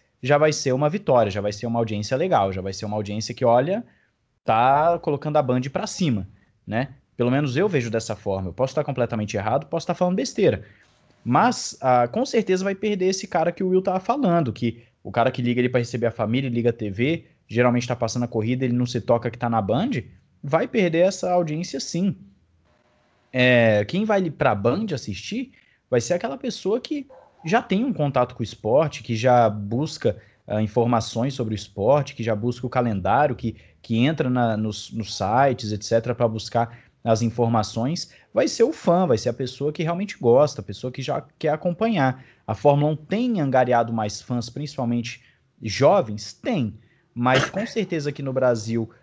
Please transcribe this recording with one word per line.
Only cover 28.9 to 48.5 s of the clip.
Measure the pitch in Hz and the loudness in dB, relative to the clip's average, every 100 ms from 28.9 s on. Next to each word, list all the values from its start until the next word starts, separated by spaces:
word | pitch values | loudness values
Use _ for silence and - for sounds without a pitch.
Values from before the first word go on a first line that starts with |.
| - | -4
que | - 110 | -6 0
já | 123 123 113 | 4 6 4
busca, | 104 101 117 156 - 113 - - _ - | 2 -4 -4 -4 -2 -2 -2 -8 _ -6
ah, | 107 | -2
informações | 107 123 117 117 - 117 131 | 0 0 2 2 0 -4 -4
sobre | 131 110 | -4 -4
o | 107 | -6
esporte, | - - 101 147 135 | -8 -2 2 2 0
que | - | -4
já | 113 104 | -4 -2
busca | 120 120 120 | -2 -4 -4
o | |
calendário, | 131 120 101 92 120 147 | -2 -2 -2 0 2 2
que, | 127 - - - _ | -2 -6 -8 -14 _
que | - 113 | -4 0
entra | 131 160 135 | 2 0 -2
na, | 127 117 107 | 0 0 0
nos, | 110 104 - | -4 -6 -10
nos | 113 104 - | -10 -8 -4
sites, | 98 120 139 127 107 | 0 2 2 0 -4
et | 104 | -6
cetera, | - 117 117 | 0 0 0
pra | 117 117 | 0 0
buscar | 110 - 117 113 - _ _ | -2 -4 -2 -2 -6 _ _
as | 117 113 | 0 2
informações, | 113 120 117 117 101 - 123 170 - - _ | 0 0 2 2 0 -4 -4 -4 -10 -18 _
vai | 208 302 | -2 0
ser | - | 2
o | 240 | 0
fã, | 320 - 175 180 | 0 0 2 2
vai | 113 | 2
ser | 127 | 0
a | |
pessoa | 110 127 - 143 | -4 -6 -4 -6
que | 151 | -4
realmente | 160 175 208 - | -4 -4 -6 -2
gosta, | 120 123 147 - | 4 6 4 0
a | |
pessoa | 98 101 127 | -12 -10 -10
que | 127 | -8
já | 131 143 - _ | -6 -6 -8 _
quer | 156 | -2
acompanhar. | 156 180 165 226 202 131 131 - _ | -2 -2 -2 0 2 2 0 -10 _
A | - | -8
Fórmula | 107 147 143 147 | 2 4 4 2
um | 156 | -2
tem | 156 202 247 208 | -4 -2 0 0
angariado | 143 127 123 120 117 | 2 2 4 2 2
mais | 117 107 - | -2 -4 -6
fãs, | - 123 113 | -6 -4 -4
principalmente | - 147 - 120 120 117 - _ _ _ _ | -8 -10 -6 -2 -2 -4 -10 _ _ _ _
jovens? | 113 95 143 190 113 104 - | -8 4 6 6 2 -6 -12
Tem, | - - 208 110 - - _ _ | -10 -4 -2 -2 -6 -18 _ _
mas | - 123 131 - | -2 2 2 0
com | 190 | -4
certeza | 226 226 185 165 143 | -4 -4 -4 -4 -4
que | 147 | -6
no | 139 | -4
Brasil, | 131 127 | 2 2